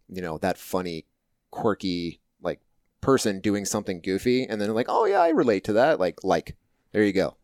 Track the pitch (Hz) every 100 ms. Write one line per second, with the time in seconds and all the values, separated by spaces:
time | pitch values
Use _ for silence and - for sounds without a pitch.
0 | - 92 87 80 92 85 - 92 90 82
1 | - _ _ _ _ - 110 98 95 87
2 | 85 - _ _ 87 76 _ _ _ _
3 | - 135 113 95 104 101 95 107 101 90
4 | 95 95 123 123 123 107 104 110 127 -
5 | - 392 339 294 127 98 - 107 143 135
6 | 90 - 95 85 - - _ _ _ 107
7 | 104 95 78 -